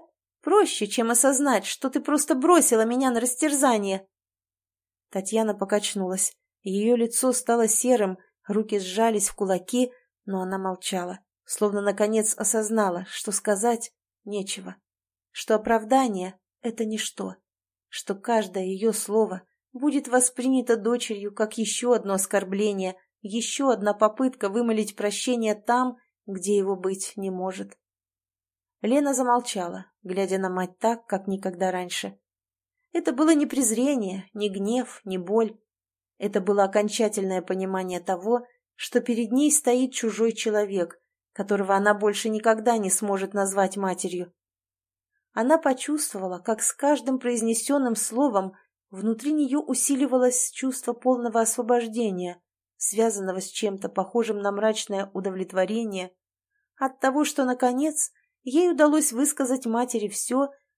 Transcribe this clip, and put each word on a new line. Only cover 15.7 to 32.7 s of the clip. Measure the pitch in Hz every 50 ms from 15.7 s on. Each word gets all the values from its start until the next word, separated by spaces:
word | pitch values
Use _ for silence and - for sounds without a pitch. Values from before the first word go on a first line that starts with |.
| 226 220 214 214 262 269 262 240 202 185 180 185 196 _ _ _ _ _ -
это | 233 226 226 226
ничто, | 220 220 214 - - - - 196 185 185 _ _ _ _ _ _ _ _ _ _ _
что | - - - - 196
каждое | 196 - - 233 220 214 190 180 196 185
ее | 185 190 190 208 226 214
слово | - - - 202 220 220 - 185 185 - _ _ _ _ _ -
будет | 247 262 294 254 285 - 247
воспринято | 233 254 247 - - - 240 262 262 262 233 - 233
дочерью | 220 196 226 240 247 240 - 220 202 202 208 196
как | - 220 214 - -
еще | 220 208 - - 240 247 247
одно | 214 - 196 196
оскорбление, | 190 190 - - 196 196 185 202 196 208 214 202 196 190 185 185 - _ _ _ _ -
еще | 202 196 233 226 - - - 277 269
одна | 233 202 202 208 202
попытка | 202 220 214 214 - 262 262 254 - - 196
вымолить | 196 233 240 233 220 214 208 202 -
прощение | - 202 208 202 - - 254 247 240 226 214 208
там, | 208 - - 240 247 254 254 240 - _ _ _ _ -
где | - 196 190 185 196 208
его | 202 190 190 196
быть | 185 180 185 190 196 - - -
не | 202 196 190
может. | 185 180 180 190 185 190 196 196 - _ _ _ _ _ _ _ _ _ _ _ _ _ _ _ _ _ _ _ _ _ -
Лена | 208 247 294 294 277 277
замолчала, | 254 262 247 240 247 247 - - 208 180 170 185 185 190 _ _ _ -
глядя | 185 185 196 196 180 190 190
на | 190 185
мать | 185 185 185 180 180 -
так, | - 220 233 233 -
как | - 202 190 196
никогда | 202 196 190 - 190 180 175 190 185
раньше. | 180 180 180 175 - - - 196 196 _ _ _ _ _ _ _ _ _ _ _